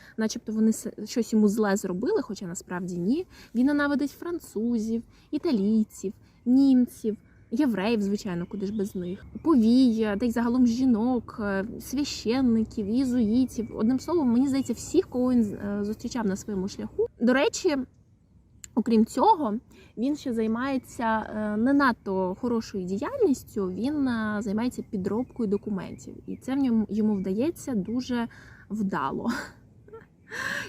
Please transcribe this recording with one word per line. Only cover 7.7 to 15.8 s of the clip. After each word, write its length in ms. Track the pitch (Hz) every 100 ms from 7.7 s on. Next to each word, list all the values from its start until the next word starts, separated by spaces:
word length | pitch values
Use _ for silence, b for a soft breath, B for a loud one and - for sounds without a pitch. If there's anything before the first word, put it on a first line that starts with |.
| 190 202 226
звичайно, 440 | 196 202 208 175 175
куди 200 | 196 190
ж 100 | 220
без 180 | 196
них, 300 | 190 175 196 - -
повій, 760 | 302 285 220 247 254 220 220 202
та 60 | 247
й 40 |
загалом 360 | 233 233 247 247
жінок, 720 | 233 262 208 240 247 - -
е, 240 | 202 196 214 -
священників, 1080 | - 262 285 - 214 254 254 226 220 - 196
єзуїтів. 880 | 240 262 247 208 233 247 - 214 -
Одним 240 | 220 262
словом, 280 | 294 339 254
мені 200 | 233 277
здається, 240 | 262 247
всіх, 360 | 226 - 311 381
кого 240 | 247 254
він, 100 | 247
е, 420 | 208 - 202 202